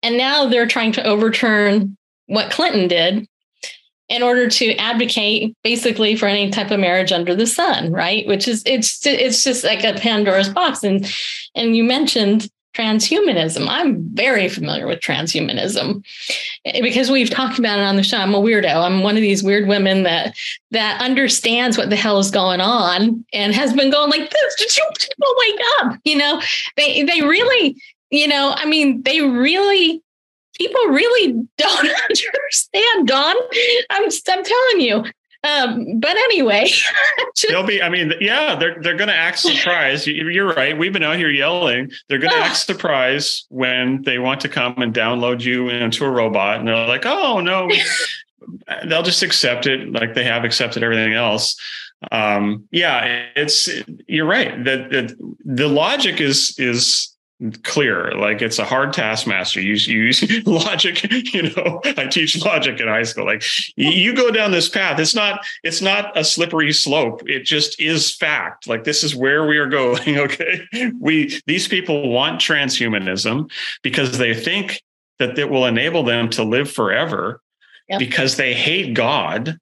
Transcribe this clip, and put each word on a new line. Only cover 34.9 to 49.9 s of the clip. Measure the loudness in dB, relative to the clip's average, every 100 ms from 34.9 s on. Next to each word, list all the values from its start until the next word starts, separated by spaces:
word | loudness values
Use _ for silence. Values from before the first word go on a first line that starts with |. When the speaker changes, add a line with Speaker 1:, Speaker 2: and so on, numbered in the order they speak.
| 0 -2 -14 _ _ -2
Speaker 1:
Um, | 0 0 -2 -2 -2
but | 0 2
anyway, | 2 4 4 4
<laughs> | 4 2 2 2 2 0 -2 -2
just | 0
Speaker 2:
They'll | 0 0
be, | 0
I | 0
mean, | 0 0 0
yeah, | 2 2 0 0
they're, | -2 -2
they're | -4 0
gonna | 0
act | 2 0 0
surprised. | 0 0 0 2 2 0 -2
You, | -4 -2
you're | 0 0
right. | 2 0 0
We've | -2
been | 0
out | 0 0
here | 0
yelling. | 2 0 0 0 0 -4 -10 _
They're | -2
gonna | 2
Speaker 1:
Ah. | 2 2
Speaker 2:
act | -2
surprised | -4 -4 0 2 2 0 -2 -6 -8
when | -4 -2 0 0 -2
they | -2 -2
want | -2 -2
to | -4
come | -2 -2 -2
and | -2
download | 0 0 0 0 0
you | -2 -2 -2
into | -2 -2 0 0
a |
robot. | 2 2 2 0 0
And | 0
they're | 0 0
like, | 0
"Oh, | 0 0 0 0
no." | 0 0 0
Speaker 1:
<laughs> | 0 0 -2 -6 -8 -16 _ -18 -18 -12 -10 -2
Speaker 2:
They'll | 0
just | 0 0
accept | 0 0 0 0 0
it | -2 -2